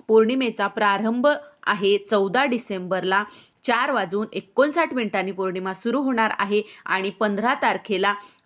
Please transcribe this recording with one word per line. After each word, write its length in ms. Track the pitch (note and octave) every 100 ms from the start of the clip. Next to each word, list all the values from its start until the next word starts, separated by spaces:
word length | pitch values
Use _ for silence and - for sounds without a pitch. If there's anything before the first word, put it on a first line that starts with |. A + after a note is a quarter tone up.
| -
पौर्णिमेचा 580 | A3 A3 C4 B3 A3 G3+
प्रारंभ 600 | A3 G#3 G3 A3 A#3+ D4 D4 - _ -
आहे 320 | G3+ G3 G3+
चौदा 460 | - G#3 G3 B3
डिसेंबरला, 800 | C#4+ A#3+ - F#3+ F3+ F#3 F#3 F#3+ G#3 - - _
चार 260 | - A#3 C#4
वाजून 360 | B3 F#3 G3 A3
एकोणसाठ 600 | G3 - - D4 E4+ D#4
मिनिटांनी 400 | B3+ G#3+ G3 F#3
पौर्णिमा 400 | F#3 F#3+ F#3 F#3+
सुरू 280 | F#3 A#3 B3+
होणार 280 | C4+ A#3 A3 -
आहे 240 | G3+ G#3 G#3 - -
आणि 240 | F#3+ G3
पंधरा 440 | - G#3+ G3+ A#3
तारखेला 600 | C#4 B3 F#3 - F#3 G3 G#3 - _